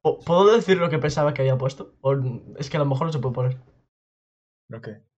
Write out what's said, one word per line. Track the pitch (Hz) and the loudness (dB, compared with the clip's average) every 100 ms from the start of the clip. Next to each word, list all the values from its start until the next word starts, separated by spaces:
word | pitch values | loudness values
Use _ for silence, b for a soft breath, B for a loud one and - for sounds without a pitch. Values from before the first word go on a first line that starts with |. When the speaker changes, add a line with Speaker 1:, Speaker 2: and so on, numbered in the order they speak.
Speaker 1:
¿po-, | 156 - | -2 -2
¿puedo | - 175 202 | 2 4 6
decir | 233 - 185 | 6 4 2
lo | 170 | 0
que | 147 | 0
pensaba | 147 160 147 | -2 0 0
que | 143 | 0
había | 131 131 | 0 0
puesto? | 131 - - _ | -2 -6 -16 _
O, | 135 139 127 113 - - | -2 0 -2 -8 -12 -12
es | 143 | -6
que | 156 | -2
a | |
lo | 143 | 0
mejor | 131 165 | 0 -2
no | |
se | 147 | -2
puede | 127 | -4
poner. | 123 127 - - _ _ _ _ _ _ _ _ _ - | -2 -2 -4 -10 _ _ _ _ _ _ _ _ _ -18
Speaker 2:
¿Lo | 113 | -16
qué? | 113 107 _ | -16 -18 _